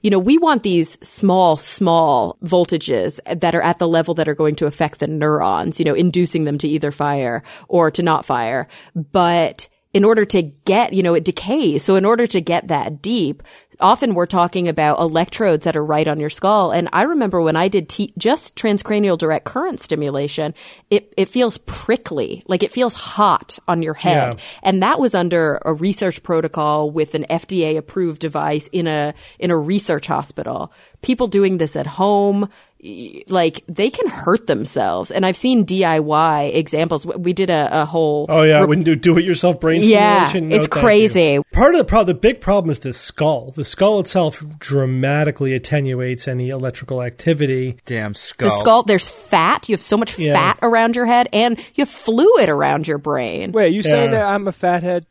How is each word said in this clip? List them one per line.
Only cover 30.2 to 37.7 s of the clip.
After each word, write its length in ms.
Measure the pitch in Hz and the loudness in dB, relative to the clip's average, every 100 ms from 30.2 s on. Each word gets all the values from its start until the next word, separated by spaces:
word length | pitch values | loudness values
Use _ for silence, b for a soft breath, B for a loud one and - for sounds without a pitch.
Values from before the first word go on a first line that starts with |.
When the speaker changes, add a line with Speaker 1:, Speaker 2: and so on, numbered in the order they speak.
| 143 - - 127 - b b b | -6 -10 -8 -8 -10 b b b
Speaker 1:
People 240 | - 254 247 | -4 -2 0
doing 300 | 196 196 185 | 2 2 0
this 180 | 156 147 | -4 -4
at 100 | 143 | -8
home, 640 | - 196 202 202 202 202 b b b | -2 0 2 2 0 -2 b b b
y-, 380 | - 95 117 - - | -20 -16 -16 -18 -4
like, 360 | 185 165 160 - | 0 0 -2 -14
they 220 | 170 214 | -2 -2
can 160 | - 415 | -2 -6
hurt 400 | - - 214 - | -4 0 0 0
themselves. 640 | 131 113 - 98 90 - | -2 -2 -2 -2 -2 -4
And 140 | - 185 | -2 -2
I've 120 | 180 | 0
seen 260 | 254 254 185 | 0 2 0
D 180 | 185 | 0
I 160 | 180 160 | 0 0
Y 440 | 151 151 160 151 143 | 0 2 2 2 0
examples. 580 | 156 156 151 165 160 170 | -2 -2 -2 -2 -2 -4
W-, 160 | - | -6
we 120 | 175 | -4
did 160 | 180 190 | -2 0
a, 320 | 165 143 | 0 0